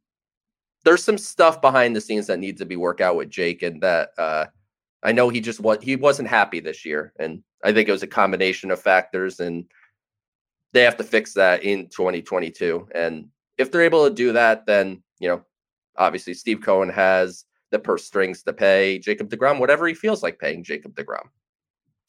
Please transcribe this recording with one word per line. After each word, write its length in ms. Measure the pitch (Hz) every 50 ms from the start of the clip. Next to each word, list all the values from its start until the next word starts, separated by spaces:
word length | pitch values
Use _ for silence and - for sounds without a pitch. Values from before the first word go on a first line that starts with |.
| _ _ _ _ _ _ _ _ _ _ _ _ _ _ _ _ -
there's 200 | 165 170 175 -
some 140 | - 214 202
stuff 440 | - - - - 175 165 160 160
behind 340 | - 135 131 131 123 120 117
the 60 | 107
scenes 260 | - - 110 104 104 107
that 120 | 98 87
needs 200 | 95 95 92 92
to 60 | 98
be 100 | 87 92
worked 260 | 85 90 87 87 -
out 140 | 98 92 87
with 140 | 82 67 -
Jake, 340 | - - 87 85 87 85 90
and 180 | 87 80 78
that, 300 | 95 92 85 82 78 - - -
uh, 280 | 82 80 78 78 78 - _ _ _ _ _ _ _ _ _ _ -
I 80 | -
know 180 | 117 120 123 120
he 120 | 120 120
just 180 | 110 117 110 -
wa-, 180 | 104 110 107 107
he 140 | 110 127 135
wasn't 320 | 127 135 143 139 143 127 107
happy 320 | 120 110 101 - - 82
this 260 | 80 80 82 - -
year, 280 | 80 73 76 76 - _ -
and 240 | 78 80 80 - _ _ _ - -
I 100 | 104 107
think 160 | 110 107 104
it 20 |
was 120 | 98 92 98
a 40 | -
combination 640 | - 113 101 98 92 90 95 95 92 - - 95
of 100 | 92 90
factors, 580 | - 104 95 92 90 - - 92 92 95 92 -
and 260 | 87 87 85 85 87 _ _ _ _ _ _ _ _ _ _ _ _ _ _ _ _ _ _ _ _ _ -
they 100 | 127 123
have 140 | 120 117 -
to 60 | 110
fix 300 | - - 110 107 - -
that 300 | 101 95 92 90 - -
in 260 | 101 101 98 92 -
twenty 320 | - - 95 92 90 85
twenty-two. 640 | 80 - 95 92 87 82 - - 92 87 82 85 98 - -
And 320 | 85 85 82 82 78 - - _ _ _ _ _ -
if 140 | 131 131
they're 100 | - 170
able 260 | 170 165 165 160 147 139
to 60 | 113
do 180 | 107 123 123 113
that, 320 | 117 117 113 110 110 -
then, 380 | - 104 101 95 95 95 90 _ _ _ -
you 80 | 92 87
know, 160 | 87 87 _ _ _ _ _ _ _ _ _ _ _ -
obviously 360 | 92 87 80 92 - - 87
Steve 280 | - - 117 107 104
Cohen 280 | - - 98 95 95 90
has 560 | 87 104 95 95 95 92 92 92 90 - - _ _ _ _ -
the 60 | - 104
purse 280 | - - 95 85 -
strings 360 | - - 101 95 92 92 - -
to 100 | - -
pay 440 | - 104 98 95 98 98 95 95 92
Jacob 320 | - 107 104 - 110 104
deGrom 300 | - - 127 139 147 139
whatever 260 | 127 127 147 151 170
he 80 | 170 165
feels 300 | - - 214 214 - -
like 160 | 85 80 -
paying 240 | 78 73 78 85 87
Jacob 320 | - 76 76 - 73 -
deGrom. 320 | 71 69 - 52 50 50 _ _ _ _ _ _ _ _ _ _ _ _ _ _ _ _